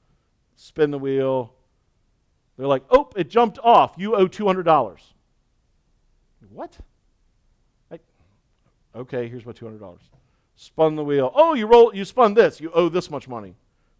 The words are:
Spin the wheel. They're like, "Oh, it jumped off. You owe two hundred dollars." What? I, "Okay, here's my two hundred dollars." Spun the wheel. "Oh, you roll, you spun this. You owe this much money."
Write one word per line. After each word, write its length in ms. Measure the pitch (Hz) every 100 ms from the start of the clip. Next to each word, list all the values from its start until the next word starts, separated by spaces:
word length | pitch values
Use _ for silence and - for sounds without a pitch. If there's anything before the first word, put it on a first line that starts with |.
| _ _ _ _ _ _
Spin 360 | - - 151
the 60 | 143
wheel. 560 | 135 135 135 131 123 _ _ _ _ _ _ _ _ _ _ -
They're 100 | 139
like, 180 | 135 -
"Oh, 200 | 254 285 202
it 120 | 170
jumped 300 | 226 233 -
off. 340 | 233 208 - 165
You 180 | 202 220
owe 120 | 185
two 200 | - 208
hundred 160 | 185
dollars." 500 | 170 151 110 85 _ _ _ _ _ _ _ _ _ _ _ _ _ _ 101
What? 280 | 123 311 - - _ _ _ _ _ _ _ _ _ _
I, 80 | 170 _ _ _ _ _ _ _ _ _ 113
"Okay, 320 | 127 127 120
here's 180 | 123 113
my 60 |
two 140 | 110 113
hundred 140 | 110
dollars." 300 | 95 87 _ _ _ _ _ _
Spun 400 | - - 160 151
the 80 |
wheel. 300 | 147 143 127 269
"Oh, 180 | 330
you 140 | 285 214
roll, 260 | 240 233
you 120 | 196 196
spun 280 | - 226
this. 280 | 208 175 -
You 100 | 156
owe 160 | 170 170
this 240 | 175 -
much 160 | 143 -
money." 280 | 120 98 95 _ _ _ _